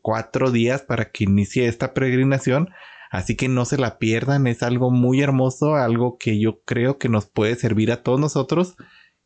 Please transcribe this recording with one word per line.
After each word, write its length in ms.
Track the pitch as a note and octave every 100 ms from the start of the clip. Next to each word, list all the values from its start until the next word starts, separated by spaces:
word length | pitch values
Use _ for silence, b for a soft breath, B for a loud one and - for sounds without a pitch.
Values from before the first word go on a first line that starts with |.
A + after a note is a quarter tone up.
cuatro 480 | - A2 A2+ B2+ C3
días 320 | A#2+ A#2 C3+
para 260 | - A#2+ A2
que 140 | -
inicie 440 | G2+ G2+ G2+ B2+ A#2+
esta 280 | A2+ C3 -
peregrinación, 760 | C3 B2+ C3+ C3 C3 C3 F3+ B B B B
así 240 | F#2 F#2 A#2
que 120 | C3
no 180 | B2+ B2
se 120 | C#3
la 220 | A#2 -
pierdan, 480 | A2 A#2 C3+ C#3+ C3
es 160 | A#2
algo 260 | A#2+ B2 B2+
muy 320 | B2 B2 C3
hermoso, 540 | C#3+ C3 C3 B2+ D3 D3+
algo 420 | A#2+ A#2 B2 A#2+
que 220 | A#2 G#2+
yo 220 | A2 G#2+ -
creo 320 | A#2 B2 C#3
que 120 | A#2+
nos 180 | A2 -
puede 260 | - G#2+
servir 380 | A#2+ A#2+ G#2 A2
a 100 | A#2+
todos 180 | - C3
nosotros 560 | D3+ C#3+ B2+ D#3+ F3+ - B B B B